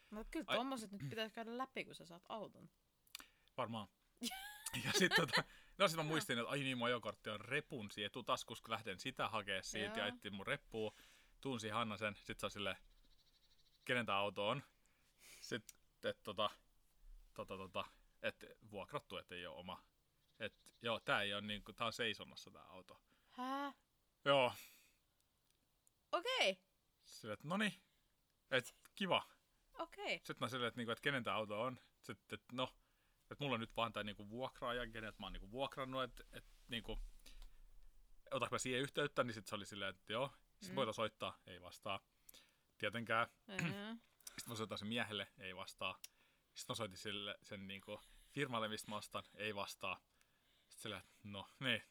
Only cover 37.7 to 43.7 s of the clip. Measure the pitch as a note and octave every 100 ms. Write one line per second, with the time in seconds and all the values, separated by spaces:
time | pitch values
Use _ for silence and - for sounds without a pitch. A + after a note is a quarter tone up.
37.7 | - - - - - - C3+ A#2 A#2 B2+
38.7 | B2+ C#3 - D3 - B2 A2+ G2 G#2 F#2+
39.7 | G2+ G2 F#2+ - G#2+ C#3 - - _ F#3
40.7 | C3+ A#2 G#2 A2 - G2 - - F2+ F2
41.7 | - G#2+ G2 - _ - - - _ _
42.7 | _ G#2 A#2 A2 A2+ A#2 - - F#3+ E3+